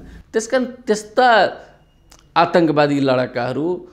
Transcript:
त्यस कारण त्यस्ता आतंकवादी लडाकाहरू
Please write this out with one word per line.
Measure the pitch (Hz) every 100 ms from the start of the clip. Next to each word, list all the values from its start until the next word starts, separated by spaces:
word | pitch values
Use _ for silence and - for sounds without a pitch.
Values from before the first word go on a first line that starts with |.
| - - -
त्यस | 226 226
कारण | 262 247
त्यस्ता | - - 208 - - 247 226 175 - - _ _ _ _ - _ 156
आतंकवादी | 170 - 165 147 147 143
लडाकाहरू | 135 127 123 123 123 127 160 180 -